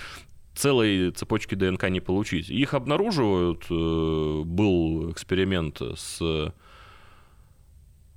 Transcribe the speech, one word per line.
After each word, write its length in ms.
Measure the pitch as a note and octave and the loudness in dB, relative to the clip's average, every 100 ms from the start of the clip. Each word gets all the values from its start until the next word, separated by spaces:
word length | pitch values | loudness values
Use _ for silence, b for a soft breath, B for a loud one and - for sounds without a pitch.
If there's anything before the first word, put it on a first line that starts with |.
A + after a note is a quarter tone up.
| B B B - - | B B B -20 -16
целой 560 | - C#3+ C3 A2 G2 F2+ | -2 2 4 4 4 2
цепочки 420 | - - A2 - | 0 -2 -2 -2
Д 140 | G2 F#2+ | 0 0
Н 80 | F#2 | 2
К 100 | G2 | 0
не 120 | F#2 | -2
получить. 500 | - F#2+ G#2+ C3 G2 | 0 0 0 -2 -2
Их 240 | F#2 C#3 | -2 0
обнаруживают, 920 | C#3+ A#2+ D3+ G#3+ F3 A2 F#2+ F2 E2 - | -2 0 0 0 2 2 2 2 0 -2
э, 720 | E2+ E2 D#2+ D#2+ D#2+ D#2 D2+ | 0 0 2 0 0 0 -2
был 640 | D#2 F2 G#2 F2+ D#2+ D#2+ E2 | -2 0 4 4 2 0 -4
эксперимент 720 | D#2+ - F#2 F#2+ F#2 D#2+ - A#1+ - | -6 -2 0 2 0 -2 -4 -8 -8
с, 560 | - - E2+ D#2 D#2 - B B B B B B B B B B B - - - - | -10 -4 -2 0 -2 -8 B B B B B B B B B B B -20 -20 -20 -20